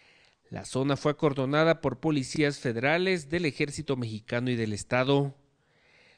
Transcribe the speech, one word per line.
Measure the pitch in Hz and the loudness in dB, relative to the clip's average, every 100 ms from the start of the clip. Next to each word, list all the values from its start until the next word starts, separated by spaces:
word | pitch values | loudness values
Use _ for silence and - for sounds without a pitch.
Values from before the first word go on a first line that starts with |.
| _ _ _ _ - | _ _ _ _ -14
La | 107 - | -12 -6
zona | 127 139 139 | -2 -2 0
fue | 151 | 0
acordonada | 139 151 135 131 151 165 156 | 2 0 0 0 2 2 2
por | 139 120 | -2 -2
policías | 160 147 123 156 143 139 | 0 0 0 0 0 0
federales, | 135 113 131 170 190 180 139 | -4 0 2 2 2 -2 -2
del | 170 160 | -2 0
ejército | - 147 143 147 127 | -2 -4 -4 -4 -2
mexicano | 117 110 - 120 127 | -4 -6 -4 -2 0
y | 120 | 0
del | 110 | -2
estado. | 101 - 123 131 139 139 - _ _ _ _ _ _ _ | -4 0 2 4 4 2 -4 _ _ _ _ _ _ _